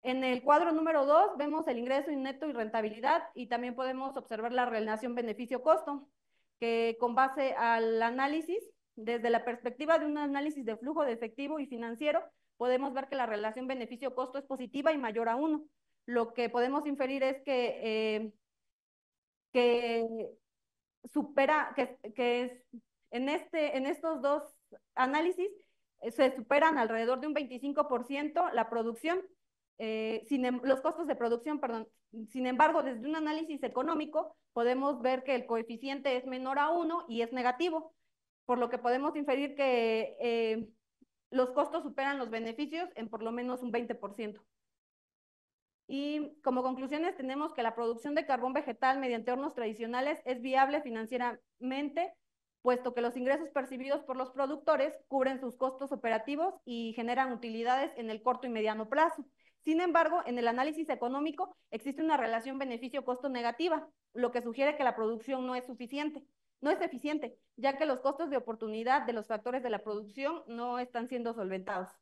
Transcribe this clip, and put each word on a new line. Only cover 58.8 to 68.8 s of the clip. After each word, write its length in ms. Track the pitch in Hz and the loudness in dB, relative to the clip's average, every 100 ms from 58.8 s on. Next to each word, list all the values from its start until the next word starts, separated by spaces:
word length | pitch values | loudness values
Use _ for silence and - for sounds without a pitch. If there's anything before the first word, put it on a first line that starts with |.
| 220 | 0
plazo. 360 | 269 330 330 269 _ _ _ | 4 4 2 -12 _ _ _
Sin 160 | - 320 | 0 2
embargo, 420 | 359 330 320 349 - | 6 6 6 2 0
en 120 | 240 | 0
el 100 | 233 | 2
análisis 420 | 233 277 311 311 | 2 0 -2 -2
económico 680 | 269 240 269 302 294 370 - _ | -2 -2 -2 -4 -2 -6 -6 _
existe 300 | 220 277 277 | -8 -8 -2
una 160 | 320 294 | 2 2
relación 400 | 226 226 240 269 | 2 -2 -4 -6
beneficio-costo 720 | 269 233 254 277 262 247 277 | -4 -6 -6 -6 -4 -4 -2
negativa, 580 | 254 233 233 339 311 311 _ _ | -2 -2 0 0 0 -4 _ _
lo 180 | - 247 | -2 0
que 100 | 240 | 0
sugiere 340 | 233 226 277 294 | -4 0 0 4
que 80 | |
la 120 | 262 226 | 0 2
producción 500 | 220 226 226 262 254 | -2 -2 -4 -4 -2
no 100 | 254 | -4
es 100 | 247 | -6
suficiente, 560 | 247 240 277 302 294 - _ _ _ | -12 -8 -4 -4 -6 -16 _ _ _
no 100 | 269 | 0
es 120 | 330 | 2
eficiente, 560 | 339 254 294 302 247 - _ - | 0 -4 -4 -4 -4 -12 _ -2
ya 220 | 254 269 | 0 2
que 80 | 311 | 0
los 160 | 254 | 2
costos 280 | 262 277 330 | 0 0 0
de 80 | 269 | -2
oportunidad 640 | 240 220 220 214 | -2 -6 -6 -4